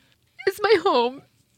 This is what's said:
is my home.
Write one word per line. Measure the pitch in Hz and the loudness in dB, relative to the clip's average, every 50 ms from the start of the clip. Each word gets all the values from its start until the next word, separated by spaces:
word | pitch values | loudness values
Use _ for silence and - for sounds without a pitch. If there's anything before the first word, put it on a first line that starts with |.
| _ _ _ _ _ _ _ - - 392 | _ _ _ _ _ _ _ -10 -6 -6
is | 392 - | -4 -2
my | 415 403 453 349 320 | 0 2 2 2 2
home. | 392 320 247 233 247 262 285 - _ _ _ _ _ _ | 2 0 0 0 -2 -4 -10 -20 _ _ _ _ _ _